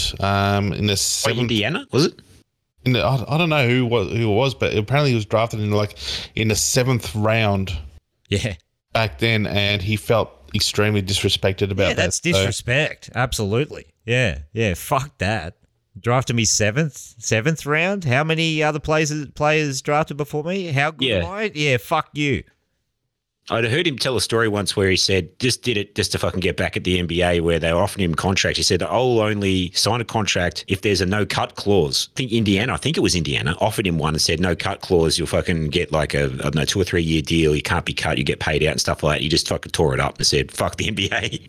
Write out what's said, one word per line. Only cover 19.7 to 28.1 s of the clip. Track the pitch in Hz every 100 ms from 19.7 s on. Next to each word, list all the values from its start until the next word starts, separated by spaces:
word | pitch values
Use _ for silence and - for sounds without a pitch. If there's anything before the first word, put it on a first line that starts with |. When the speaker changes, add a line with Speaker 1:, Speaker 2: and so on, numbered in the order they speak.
| 135
Speaker 3:
drafted | 147 147 160 147
before | 147 151
me? | 156 196 175
How | 139 151
good | 147 131
Speaker 2:
Yeah. | 98
Speaker 3:
am | 170
I? | 202 214 151
Yeah, | 147 123
fuck | - 156 -
you. | 147 147 98 - _ _ _ _ _ _ _ _ _ -
Speaker 2:
I'd | 113 117
heard | 143 175
him | 117
tell | 139 113
a |
story | - 113 113
once | 101 92 -
where | 95
he | 92
said, | - 95 80 -
"Just | 123 -
did | 123 101
it | 101 -
just | 95
to | -
fucking | 90 95
get | 87 -
back | 87 -
at |
the | 85 90
N | 87
B | 85
A | 87 87
where | 82 82
they | 82
were | 85
offering | 101 -
him | 87